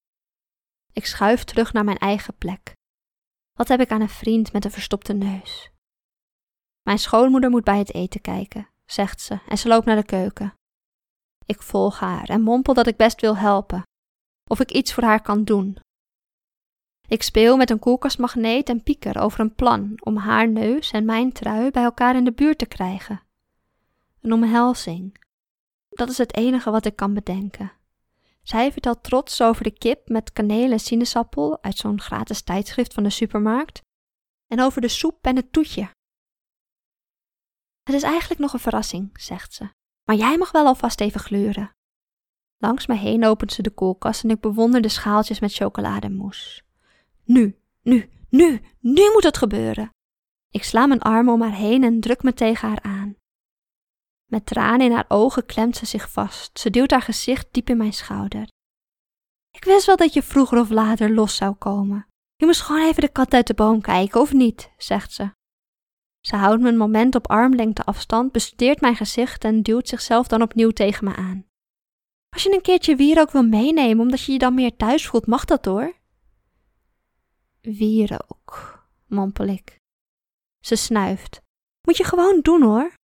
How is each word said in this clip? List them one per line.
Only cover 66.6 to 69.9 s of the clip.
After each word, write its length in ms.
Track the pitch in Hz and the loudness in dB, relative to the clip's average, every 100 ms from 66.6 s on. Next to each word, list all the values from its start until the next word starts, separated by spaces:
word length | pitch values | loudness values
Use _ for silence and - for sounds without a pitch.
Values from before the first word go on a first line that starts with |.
me 60 | 247 | 4
een 80 | 233 | 4
moment 380 | 214 220 247 | 4 4 4
op 160 | 254 - | 2 2
armlengte 540 | 214 247 254 220 208 | 4 4 4 2 -2
afstand, 480 | - 202 - 226 254 | -4 -6 -2 0 0
bestudeert 480 | 233 - - 247 294 | -2 -4 0 2 4
mijn 160 | 269 233 | 2 0
gezicht 480 | 208 - 247 - | -2 -2 -4 -2
en 180 | 220 220 | 0 0
duwt 260 | 214 226 | 0 -2
zichzelf 380 | - | -2